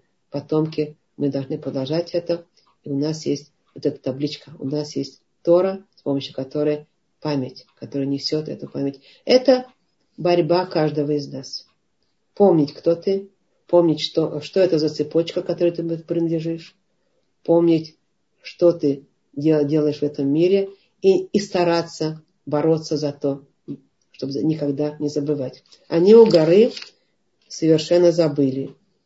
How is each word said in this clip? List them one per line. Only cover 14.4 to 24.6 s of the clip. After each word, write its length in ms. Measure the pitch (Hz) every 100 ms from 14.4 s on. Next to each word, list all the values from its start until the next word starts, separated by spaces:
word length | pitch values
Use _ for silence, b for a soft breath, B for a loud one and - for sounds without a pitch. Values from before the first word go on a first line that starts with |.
что 180 | - 196
это 200 | 180 156
за 100 | 151
цепочка, 520 | 151 147 165 165 175
которой 300 | 180 170 175
ты 120 | 170 165 165
принадлежишь, 760 | - 170 165 165 165 165 - _ _ _ _ _ _ _
помнить, 520 | - 170 170 160 160 _ _ _ _ _
что 300 | - - 175
ты 340 | 165 147 135 - _ _
дел-, 320 | - 156 156 143
делаешь 340 | 156 151 147
в 40 |
этом 240 | 147 147 139
мире, 420 | 151 180 196 196 B B _
и, 220 | 190 185
и 160 | - 208
стараться 840 | - 185 175 170 160 - 160 156 _ _ 139
бороться 520 | 147 156 160 160 147
за 160 | 147
то, 300 | - 143 139 - _ - - _ _ _
чтобы 220 | - 135
за-, 100 | 135
никогда 520 | 156 156